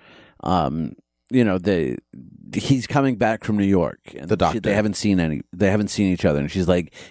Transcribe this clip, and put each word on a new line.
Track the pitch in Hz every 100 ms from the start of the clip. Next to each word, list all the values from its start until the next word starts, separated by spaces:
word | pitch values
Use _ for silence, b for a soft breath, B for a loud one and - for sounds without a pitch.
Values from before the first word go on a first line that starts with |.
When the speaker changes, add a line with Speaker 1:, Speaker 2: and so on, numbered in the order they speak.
| B B B B
Speaker 1:
um, | - 87 71 78 71 - _ _ _
you | 123
know, | 110 92
they, | 90 90 69 - - 67 - - 50 -
he's | - 135 -
coming | 147 135 110
back | 110 110
from | - 107
New | 98
York, | 95 73 50 - -
and | 80
Speaker 2:
The | 101
Speaker 1:
she, |
Speaker 2:
doctor. | 85 101
Speaker 1:
they | 104
haven't | 101 107 98
seen | 104 92
any, | 82 73 -
they | 87 101
haven't | 104 104
seen | - 98
each | 87
other, | 90 73
and | 73
she's | 95 87
like, | 90 82 B B